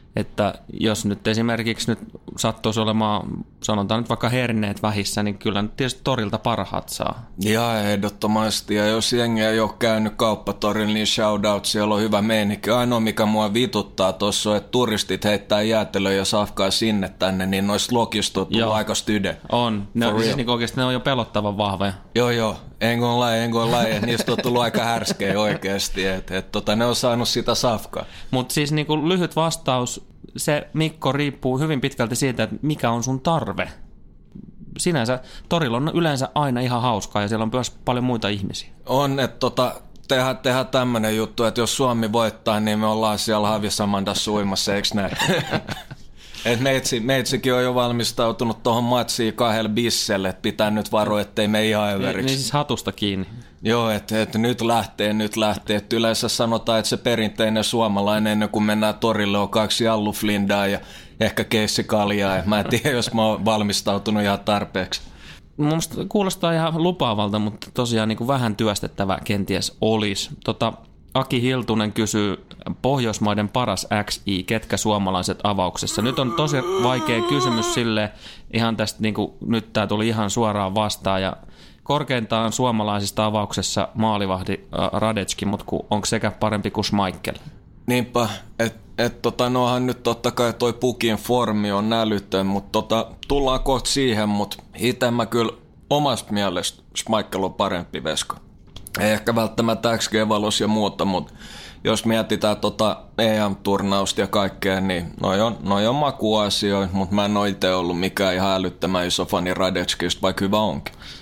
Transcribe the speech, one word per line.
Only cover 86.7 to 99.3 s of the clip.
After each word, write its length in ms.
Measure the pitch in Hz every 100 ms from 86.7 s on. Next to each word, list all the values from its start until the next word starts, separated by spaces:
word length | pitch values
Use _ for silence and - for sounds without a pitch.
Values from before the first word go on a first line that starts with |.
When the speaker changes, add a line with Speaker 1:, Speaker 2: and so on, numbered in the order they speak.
Speaker 1:
kuin 140 | 107 101
Schmeichel? 500 | 104 95 - - - - - - - -
Speaker 2:
Niinpä, 420 | 247 - 120 113 - - -
et, 160 | 113 - - -
et 240 | 117 -
tota, 280 | 120 - 123
nohan 360 | 127 123 123 127
nyt 180 | 123
totta 280 | 120 117 123
kai 220 | 117 120
toi 200 | 110 120
Pukin 420 | 113 127 117 113 107
formi 540 | - 123 113 104 104
on 220 | 101 107
älytön, 520 | 113 110 104 98 95 98
mut 260 | 98 -
tota, 360 | 107 110 110 - - -
tullaan 320 | 143 131 131
koht 260 | 143 127 -
siihen, 440 | 143 131 107 104
mut 280 | 101 98 - - -
ite 360 | 120 120 123
mä 140 | 120 113
kyllä 260 | 120 113 - - - -
omasta 440 | 143 147 113 -
mielestä 500 | 104 98 90 82 - - -
Schmeichel 460 | - 110 - 95
on 100 | 95
parempi 500 | - 98 90 85 -
vesko. 320 | 78 78 - - - - - - - -
Ei 120 | 104
ehkä 240 | 104 120